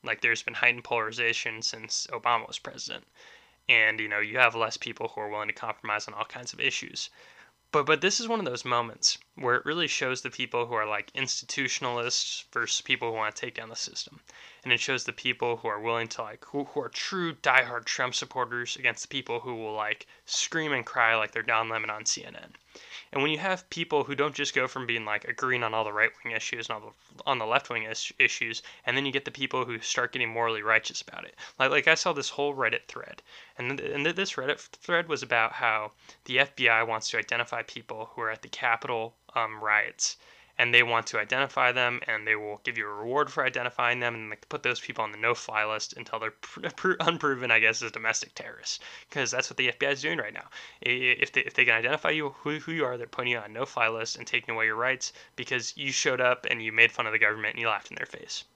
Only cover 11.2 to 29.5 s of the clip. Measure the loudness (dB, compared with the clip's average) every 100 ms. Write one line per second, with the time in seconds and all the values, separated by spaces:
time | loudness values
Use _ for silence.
11.2 | -2 -4 -4 -4 -2 -2 -2 -2 -2 -2
12.2 | -2 -6 -6 -4 -2 -2 0 0 0 -2
13.2 | -4 -4 -8 -8 -10 -8 -8 -8 -12 -14
14.2 | _ -20 -20 -12 0 0 2 -2 -2 -4
15.2 | -4 0 0 -2 -2 -2 0 -2 -2 -6
16.2 | -8 -10 -8 -6 -4 -4 -6 -6 -6 -2
17.2 | -4 0 6 6 6 -2 -4 -2 0 -2
18.2 | -4 -2 -2 -2 -6 0 0 0 -6 -8
19.2 | -4 -6 -6 -8 -6 -4 -4 -4 -8 -20
20.2 | -6 -4 -2 -2 0 -2 -2 2 4 4
21.2 | 2 -4 2 2 2 -2 -4 -4 -2 -4
22.2 | -6 -16 -18 -20 _ -20 -18 -18 -6 0
23.2 | 0 0 0 -2 -4 -6 0 2 2 0
24.2 | 0 0 0 0 0 -2 -2 -2 0 -4
25.2 | -4 -4 0 2 2 0 0 2 2 2
26.2 | -6 -4 -4 -6 -6 -8 -8 -20 _ -10
27.2 | -2 0 2 2 2 -4 -4 -6 -8 2
28.2 | 4 4 -4 -6 -10 -6 -2 0 0 -2
29.2 | -4 -6 -4